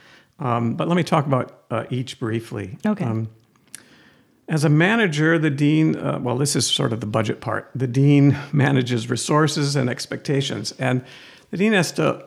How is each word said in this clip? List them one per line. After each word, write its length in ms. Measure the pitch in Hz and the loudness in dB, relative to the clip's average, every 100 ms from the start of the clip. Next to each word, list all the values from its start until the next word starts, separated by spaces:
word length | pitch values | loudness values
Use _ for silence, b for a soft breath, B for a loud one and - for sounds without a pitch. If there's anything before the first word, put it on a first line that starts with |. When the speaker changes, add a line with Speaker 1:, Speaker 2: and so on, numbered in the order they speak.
| b b b - | b b b -8
Speaker 1:
Um, 340 | 131 120 117 | -2 0 0
but 140 | 160 160 | -2 0
let 100 | 175 | 0
me 60 | |
talk 240 | - 160 143 | 2 0 2
about, 280 | 131 - - - | -2 -2 -12 -6
uh, 140 | 113 - | -6 -4
each 280 | 127 123 - | -6 -8 -6
briefly. 600 | 113 113 113 113 95 - | -4 -4 -6 -10 -10 -4
Speaker 2:
Okay. 220 | 214 208 120 | -2 -2 -2
Speaker 1:
Um, 240 | 110 110 - _ _ B B B B B B B B - | -2 -6 -10 _ _ B B B B B B B B -4
as 140 | 156 | 0
a 60 | 151 | 4
manager, 680 | 147 180 233 202 147 156 165 | 4 4 4 2 2 2 2
the 140 | 156 | 0
dean, 460 | 135 147 156 156 - | 0 2 4 2 0
uh, 200 | 147 151 | -4 -4
well, 160 | 120 123 | -2 -2
this 200 | 139 139 | 0 0
is 100 | 120 | -2
sort 280 | - 135 | 0 0
of 60 | 113 | -2
the 60 | 104 | -2
budget 360 | 113 110 110 | -2 -2 -4
part. 280 | 117 104 - 120 | -4 -6 -6 -6
The 100 | 127 | -2
dean 500 | 127 143 143 139 139 B | 2 6 6 6 4 B
<laughs> 60 | |
manages 560 | 147 139 135 120 120 117 | 2 2 2 0 -4 -2
resources 680 | 120 - 151 156 151 143 143 | -6 0 2 2 0 -2 -2
and 120 | 123 | -2
expectations, 840 | 117 - 147 - 139 139 113 113 - | -4 -8 -8 -2 -2 -2 -6 -8 -4
and 240 | 127 127 B B B B B | -2 -2 B B B B B
the 60 | 175 | -2
dean 160 | 214 | 2
has 180 | 202 160 | 2 0
to 320 | - 147 - | 0 0 -2